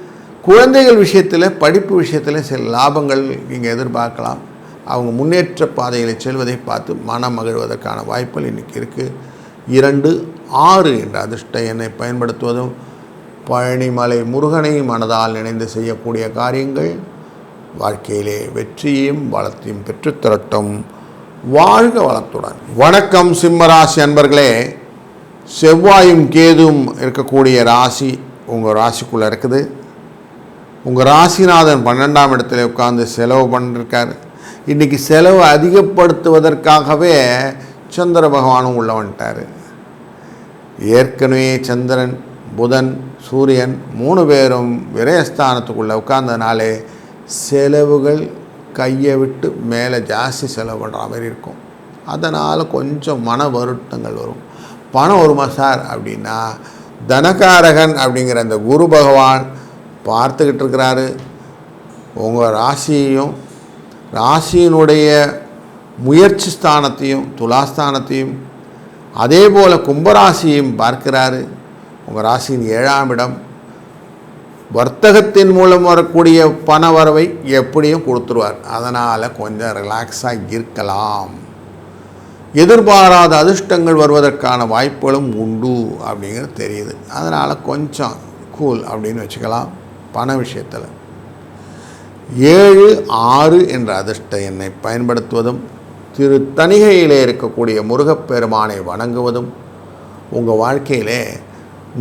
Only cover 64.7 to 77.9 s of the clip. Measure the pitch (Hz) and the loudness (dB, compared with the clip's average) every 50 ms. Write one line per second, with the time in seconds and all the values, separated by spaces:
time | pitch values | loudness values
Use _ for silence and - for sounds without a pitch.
64.7 | 160 160 156 151 151 156 151 151 147 147 147 143 143 - - - - - - - | 4 4 4 4 4 4 4 4 4 4 2 0 -2 -8 -14 -18 -20 -20 -20 -20
65.7 | - - - - - - 120 131 147 160 190 202 196 - - 185 - - - 160 | -20 -20 -20 -20 -16 -6 -2 2 4 6 6 6 4 2 -4 -8 -8 -4 0 0
66.7 | 151 147 143 139 - - 139 135 139 135 135 135 - - 117 113 117 131 139 135 | 0 2 0 -2 -4 -6 -4 -4 -4 -4 -6 -8 -10 -8 -4 0 0 0 0 -2
67.7 | - - 147 143 139 135 - - 135 135 135 135 135 135 - - - - - - | -4 -4 -4 -4 -4 -4 -6 -6 -6 -6 -6 -6 -8 -12 -16 -18 -20 -20 -20 -20
68.7 | - - - - - - - - - - 113 123 151 175 202 208 196 202 196 185 | -20 -20 -20 -20 -20 -20 -20 -14 -6 -2 0 4 6 6 6 6 6 6 6 4
69.7 | 175 160 - - 143 143 165 196 208 208 202 190 165 - - 160 147 143 139 131 | 4 2 0 -2 -4 0 2 2 4 4 4 4 2 2 0 0 0 0 0 -2
70.7 | 113 104 117 117 127 127 - 131 131 131 131 131 127 127 127 - - - - - | -2 -2 -2 -2 -2 -4 -4 -2 -2 0 0 0 -2 -6 -8 -12 -14 -18 -20 -20
71.7 | - - - - - - - - 107 107 107 110 120 127 127 - 135 123 113 110 | -20 -20 -20 -20 -20 -20 -16 -12 -8 -4 -2 0 -2 -2 -2 -4 -6 -4 -4 -2
72.7 | 110 113 123 139 139 139 139 131 123 117 123 127 127 - - - - - - - | -2 0 0 0 0 0 0 -2 -2 -4 -4 -4 -6 -10 -14 -20 -20 -20 -20 -20
73.7 | - - - - - - - - - - - - - - - - - - - - | -20 -20 -20 -20 -20 -20 -20 -20 -20 -20 -20 -20 -20 -20 -20 -20 -20 -20 -18 -6
74.7 | - 113 123 156 - - - 214 196 214 202 196 - 196 196 190 185 185 185 185 | -2 -2 -2 -2 -2 2 4 6 6 6 4 4 4 4 4 6 6 6 6 6
75.7 | 185 180 180 175 170 165 170 170 160 165 170 165 165 165 160 151 156 160 - - | 6 6 4 4 4 2 2 2 2 4 4 6 6 6 6 4 2 0 0 2
76.7 | 151 156 165 165 160 160 156 156 151 156 165 175 175 165 160 135 135 131 127 - | 2 4 4 4 4 4 4 4 4 2 0 0 -4 -8 -6 -2 0 0 0 0
77.7 | - 156 151 151 | -2 -2 0 0